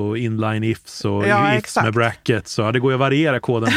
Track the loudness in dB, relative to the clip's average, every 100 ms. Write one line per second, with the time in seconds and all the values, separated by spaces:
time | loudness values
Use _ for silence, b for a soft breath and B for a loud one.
0 | -2 -2 -2 -2 -2 0 -2 -4 -8 -6
1 | -2 0 2 2 2 0 -2 0 0 2
2 | 0 0 -2 -2 -2 -2 0 2 0 2
3 | 2 2 2 0 0 0 0